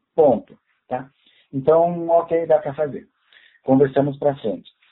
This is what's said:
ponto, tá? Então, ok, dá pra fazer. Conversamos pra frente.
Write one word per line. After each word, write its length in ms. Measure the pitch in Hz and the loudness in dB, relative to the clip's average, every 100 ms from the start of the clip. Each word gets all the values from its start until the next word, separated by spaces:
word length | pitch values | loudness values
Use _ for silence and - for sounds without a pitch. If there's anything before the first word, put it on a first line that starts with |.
| _ - | _ 2
ponto, 420 | 151 107 - - _ _ _ | 2 2 -4 -20 _ _ _
tá? 220 | 127 135 _ _ _ _ | -12 -12 _ _ _ _
Então, 560 | 139 135 160 170 170 165 | -4 2 2 2 -2 0
ok, 380 | 170 165 165 165 | 0 0 -2 0
dá 140 | 151 | 0
pra 140 | 147 | -2
fazer. 340 | 139 151 120 - _ _ _ _ _ | -6 -6 -8 -16 _ _ _ _ _
Conversamos 540 | - 135 139 139 143 139 | 0 2 2 2 -2 -2
pra 180 | 147 139 | -4 -4
frente. 340 | 107 87 - _ _ | -6 -8 -12 _ _